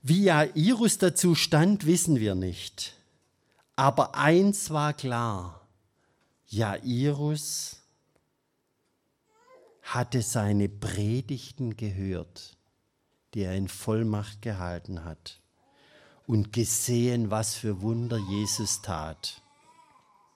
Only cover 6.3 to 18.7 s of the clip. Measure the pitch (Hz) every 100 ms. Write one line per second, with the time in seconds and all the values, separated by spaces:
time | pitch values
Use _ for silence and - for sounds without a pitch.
6.3 | _ _ 101 110 98 123 120 143 143 147
7.3 | 151 147 - - - _ _ _ _ _
8.3 | _ _ _ _ _ _ _ _ _ _
9.3 | 427 494 - - _ - 123 123 127 110
10.3 | 120 104 101 101 101 101 92 104 120 107
11.3 | 135 - - 123 110 110 95 95 90 82
12.3 | - - _ _ _ _ _ _ _ _
13.3 | 110 92 95 98 - - 110 113 104 104
14.3 | 104 113 98 87 87 - 92 82 78 -
15.3 | - _ _ _ _ _ _ _ _ -
16.3 | 110 104 120 113 - - 120 123 120 110
17.3 | 110 110 - 110 95 104 117 117 113 98
18.3 | 101 104 - 104